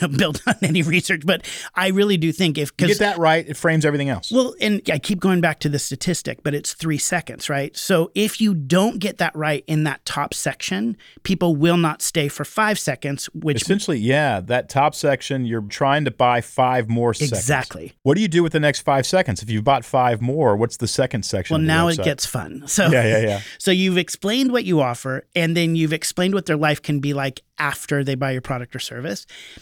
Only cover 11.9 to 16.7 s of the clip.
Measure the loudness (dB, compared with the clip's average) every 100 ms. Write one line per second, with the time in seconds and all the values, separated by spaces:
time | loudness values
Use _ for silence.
11.9 | -2 -4 -2 -2 -4 -6 -2 0 0 -4
12.9 | -4 -4 -6 -8 -6 -2 -2 0 -2 0
13.9 | 0 2 2 2 0 0 -2 0 0 0
14.9 | 2 0 0 -2 -4 -2 -4 -4 0 2
15.9 | 2 0 2 2 2 0 0 2